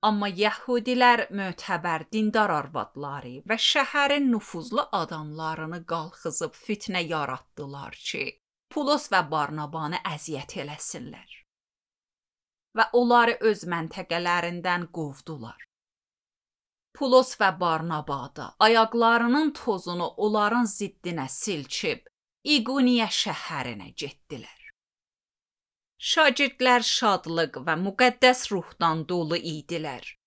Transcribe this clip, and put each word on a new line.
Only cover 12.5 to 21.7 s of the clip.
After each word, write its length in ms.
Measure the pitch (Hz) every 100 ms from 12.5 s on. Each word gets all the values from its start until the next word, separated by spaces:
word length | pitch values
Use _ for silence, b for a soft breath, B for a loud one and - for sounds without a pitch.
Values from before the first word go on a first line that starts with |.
| _ _
Və 120 | 220 220
onları 440 | 240 240 240 240 -
öz 280 | 220 208 190
məntəqələrindən 1200 | 170 160 - 175 170 175 175 170 175 180 175 170
qovdular. 680 | 175 151 135 - 151 113 - - _ _ _ _ _ _ _ _ _ _ _ _
Pulos 400 | - 269 254 254 -
və 140 | 196
Barnaba 680 | 185 175 160 170 151 - 139 131
da 180 | - 123 -
ayaqlarının 960 | 220 226 226 233 226 233 233 277 311
tozunu 560 | 285 - 196 175 175 170
onların 500 | - 208 214 208 233
ziddinə 640 | 226 - 202 - 180 170 131
silkib, 800 | - - 170 139